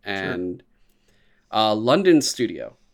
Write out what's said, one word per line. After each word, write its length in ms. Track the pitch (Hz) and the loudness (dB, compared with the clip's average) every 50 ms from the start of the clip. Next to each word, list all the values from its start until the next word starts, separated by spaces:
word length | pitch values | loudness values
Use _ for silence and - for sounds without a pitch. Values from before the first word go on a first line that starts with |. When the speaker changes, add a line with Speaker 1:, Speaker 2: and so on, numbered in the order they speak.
| - | -10
Speaker 1:
Sure. 80 | 101 98 | -8 -6
Speaker 2:
And, 500 | 98 95 92 90 90 90 90 90 - _ _ _ _ _ _ _ _ _ _ _ _ _ _ _ _ _ - | -6 -6 -6 -6 -6 -6 -8 -8 -12 _ _ _ _ _ _ _ _ _ _ _ _ _ _ _ _ _ -6
uh, 220 | - 110 110 107 107 | -2 0 2 2 2
London 480 | 107 113 120 143 190 190 185 165 151 | 0 2 2 2 4 6 6 4 4
Studio, 560 | 131 - - - 123 104 87 71 58 52 - _ _ _ | 4 0 -4 -4 -4 -4 -4 -8 -14 -14 -16 _ _ _